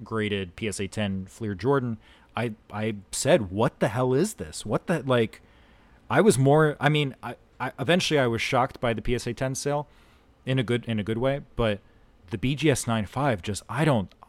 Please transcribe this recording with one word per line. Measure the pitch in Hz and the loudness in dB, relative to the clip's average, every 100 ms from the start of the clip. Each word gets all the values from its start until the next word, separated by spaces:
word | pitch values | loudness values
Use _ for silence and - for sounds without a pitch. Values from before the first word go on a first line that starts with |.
graded | 113 110 104 101 95 - | -8 -4 -2 -2 -4 -6
P | 110 | -6
S | 95 | -6
A | 98 | -6
ten | - 104 95 95 | -4 -4 -4 -8
Fleer | - 110 98 | -8 -8 -4
Jordan, | 110 139 123 110 - - _ - | 0 0 0 -6 -12 -20 _ -6
I, | 120 107 - | -6 -6 -12
I | 104 107 104 98 | -6 -4 -6 -8
said, | - 131 165 101 | -4 2 2 2
"What | 95 123 - | 0 -2 0
the | 147 | -4
hell | 104 127 | 0 0
is | 127 202 - | 2 0 -4
this? | 80 - - | -12 -10 -4
What | 123 - | -4 -2
the," | 165 | -4
like, | 139 127 113 - - - _ - _ - - | 0 2 0 -4 -20 -20 _ -20 _ -16 -2
I | 120 | 4
was | 208 135 | 6 6
more, | 135 147 156 143 | 6 6 4 2
I | 139 | 2
mean, | 151 143 - | 2 0 -4
I, | 120 - _ - | -12 -14 _ -10
I, | 127 - | -10 -6
eventually | 120 175 - 151 | 0 2 2 2
I | 127 | 2
was | 117 | 0
shocked | - 131 127 - | 0 0 0 -2
by | 123 | -4
the | 113 | -2
P | - 123 | -2 -2
S | 120 | -2
A | |
ten | 113 135 131 | -4 -4 -4
sale | - 147 147 - - _ _ _ - | -4 -4 -6 -14 -20 _ _ _ -2
in | 131 | -2
a | |
good, | 113 120 113 | 0 0 0
in | 113 | -2
a | |
good | 104 110 | -2 0
way, | 131 139 - - | 0 -2 -4 -2
but | 113 101 - - _ _ - | 0 0 -6 -20 _ _ -10
the | 110 | -4
B | - 151 | -2 0
G | 151 | 2
S | 127 - | 2 0
nine | 113 101 | -2 -2
five | - 143 107 | -2 -2 -2
just, | - 98 - | -4 -8 -6
I | 117 160 | -2 2
don't, | 123 90 - | 2 0 -10